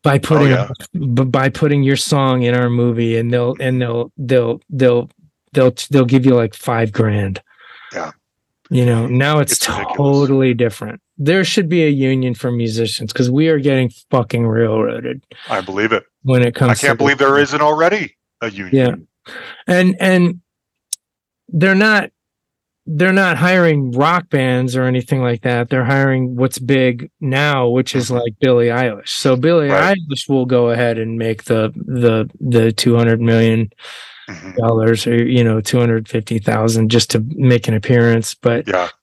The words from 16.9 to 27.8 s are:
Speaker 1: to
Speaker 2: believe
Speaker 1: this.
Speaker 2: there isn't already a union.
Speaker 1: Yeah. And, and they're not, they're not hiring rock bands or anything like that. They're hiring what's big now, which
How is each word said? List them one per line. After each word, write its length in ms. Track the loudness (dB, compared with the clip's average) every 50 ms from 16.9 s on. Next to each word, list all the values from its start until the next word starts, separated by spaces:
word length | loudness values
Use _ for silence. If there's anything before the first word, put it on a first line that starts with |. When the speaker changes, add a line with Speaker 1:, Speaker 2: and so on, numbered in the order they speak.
| 0
Speaker 1:
to 100 | 0 0
Speaker 2:
believe 160 | 0 2 2
Speaker 1:
this. 80 | 2
Speaker 2:
there 100 | 4 4
isn't 240 | 4 2 2 0 0
already 540 | 2 2 2 2 2 2 2 -2 -6 -8 _ _ _ _ _ _
a 80 | -10 -10
union. 580 | -8 -10 -6 0 0 2 2 0 -2 -6 -14 _ _ _ _
Speaker 1:
Yeah. 60 | -20 -18 -18 -18 -18 -20 -14 -2
And, 280 | 0 2 4 4 2 0 2
and 420 | 0 2 4 4 2 0 -2 -6 _ _ _ _ _ _ _ _ _ _ -16 _ _ _ _ _ _ _ _ _ _ -6
they're 260 | -2 0 2 2 4
not, 340 | 4 4 4 2 2 0 -4 _ _ _ _ _ _ _ _ _ _ _ _ _ _ _
they're 260 | -8 -2 0 2 4 4
not 240 | 4 2 2 2
hiring 540 | 2 2 2 4 4 4 4 2 2 -2 -2
rock 380 | 0 2 2 2 2 0 -2 _
bands 440 | -2 0 0 0 0 0 -2 -2 -2
or 80 | -2 -2
anything 360 | 0 -2 -2 -2 -2 -2 -2
like 200 | 0 -2 -2 -2 -2
that. 260 | -2 -2 -2 -2 -2
They're 160 | -2 -2 0
hiring 500 | 2 2 2 2 2 0 0 -2 -4 -2
what's 220 | -2 -2 -2 -2
big 540 | -6 -2 0 2 2 2 0 0 -4 -10 -16 _ _
now, 480 | -6 -4 -2 0 0 0 0 0 0 0
which 260 | 0 0